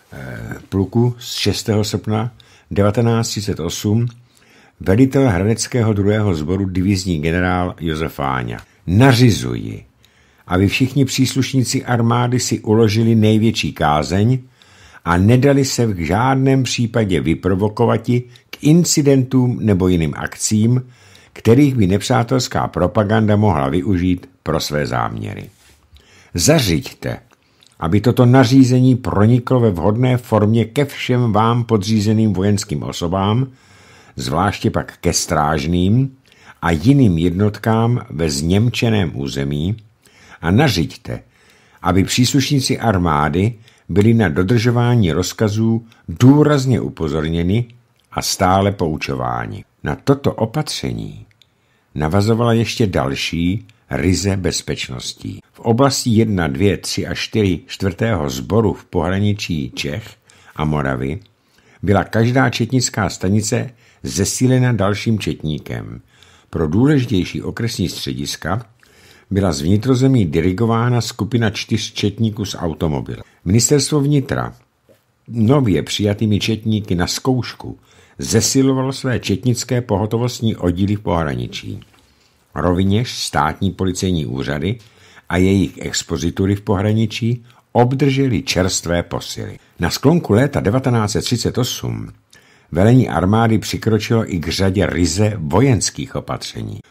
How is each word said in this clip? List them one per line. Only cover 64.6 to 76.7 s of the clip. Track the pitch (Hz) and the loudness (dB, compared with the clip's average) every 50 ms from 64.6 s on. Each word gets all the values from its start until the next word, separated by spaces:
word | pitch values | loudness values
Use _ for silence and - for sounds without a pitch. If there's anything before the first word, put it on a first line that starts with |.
| 127 123 | 2 2
dalším | 117 95 95 104 101 - - 117 110 92 | 0 0 0 0 -2 -2 -2 -2 -2 -2
četníkem. | - 82 73 - - 76 73 64 - - 60 57 52 53 57 - - _ _ _ - _ _ _ _ - | -2 -4 -6 -6 -4 -6 -6 -6 -8 -10 -10 -10 -10 -12 -14 -16 -20 _ _ _ -20 _ _ _ _ -8
Pro | - 80 80 | -4 -2 -2
důležitější | 76 87 113 131 151 156 135 120 - 101 90 85 - - 73 | 0 2 2 4 4 2 2 0 0 -2 -2 -2 -2 -6 -8
okresní | - 87 - - 117 113 - - 90 71 | -8 -8 -8 -6 -6 -6 -4 -4 -4 -4
střediska | - - - 69 65 65 71 - - - - 80 98 120 - _ _ _ _ _ _ _ _ - - - _ - 92 | -4 -8 -8 -8 -8 -8 -8 -8 -8 -8 -4 -4 -4 -4 -6 _ _ _ _ _ _ _ _ -20 -20 -18 _ -4 -2
byla | 95 98 90 | 0 0 0
z | 73 69 | 0 0
vnitrozemí | 73 87 104 104 127 131 131 123 135 135 135 120 92 | 0 2 2 2 2 2 2 2 4 4 4 4 2
dirigována | 76 71 82 78 92 92 104 117 113 113 113 120 123 120 120 | 2 0 0 0 0 0 0 0 0 2 2 2 0 0 0
skupina | 113 - - - 101 - 127 117 113 104 | -2 -4 -4 -6 -4 -2 0 0 0 0
čtyř | 107 - - - 113 104 - - - | -2 -4 -6 -4 -4 -4 -4 -6 -6
četníků | - - 101 104 - 113 110 104 107 98 | -4 -4 -2 -2 -2 -2 -2 -2 -4 -8
s | - - | -8 -8
automobilem. | - 85 82 76 - 87 78 71 65 58 - 60 55 - _ _ _ - | -6 -6 -6 -4 -2 -2 -2 -2 -2 -6 -8 -12 -14 -14 _ _ _ -2
Ministerstvo | 85 104 120 - - 147 139 135 - 156 143 | 0 2 2 4 4 2 2 2 0 0 0
vnitra | 139 143 147 139 127 - - 62 60 58 - _ _ _ _ _ _ _ _ _ _ _ _ _ _ | 2 2 0 0 0 -2 -4 -4 -4 -6 -10 _ _ _ _ _ _ _ _ _ _ _ _ _ _
nově | - 117 117 104 113 143 147 127 101 85 73 - | -8 -2 2 4 4 4 4 4 2 2 0 0
přijatými | - - - 104 101 101 - 113 104 104 92 | -4 -4 -2 0 0 0 0 0 0 0 0
četníky | - 113 110 107 - 110 | 0 -2 -4 -2 -2 -2